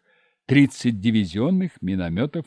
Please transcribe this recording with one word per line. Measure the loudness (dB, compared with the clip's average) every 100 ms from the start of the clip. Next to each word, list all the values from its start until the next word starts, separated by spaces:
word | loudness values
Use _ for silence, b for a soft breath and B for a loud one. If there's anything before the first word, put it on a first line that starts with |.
| _ _ _ _ 2
тридцать | 4 4 2 -4 0
дивизионных | 0 0 0 -2 0 0 -2 -6
минометов | -4 -4 -2 -2 -4 -6